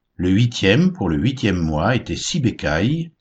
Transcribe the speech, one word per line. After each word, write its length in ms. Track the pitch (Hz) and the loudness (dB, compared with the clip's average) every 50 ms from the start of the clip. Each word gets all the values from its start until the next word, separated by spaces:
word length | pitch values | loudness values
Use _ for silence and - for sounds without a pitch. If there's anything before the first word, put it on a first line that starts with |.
| _ _ _ | _ _ _
Le 140 | - 90 92 | -2 0 2
huitième, 640 | 95 107 123 120 - - 104 95 107 147 180 185 | 4 4 2 2 0 0 2 4 4 4 4 2
pour 160 | 180 - 95 82 | 2 0 -2 -2
le 80 | 80 | 0
huitième 420 | 73 85 131 131 - 117 101 95 90 | 0 0 -2 -2 -2 -2 0 0 0
mois, 380 | 80 78 76 76 87 110 127 | 0 -2 0 0 0 0 0
était 180 | 113 - - 85 | -2 -2 -6 -8
Sibécaï, 960 | - - - - 165 123 104 - - - 73 76 80 98 123 156 165 165 165 - _ | -6 -6 -4 -2 -2 -2 -2 -2 -2 -4 -2 0 0 0 0 -2 -2 -6 -8 -12 _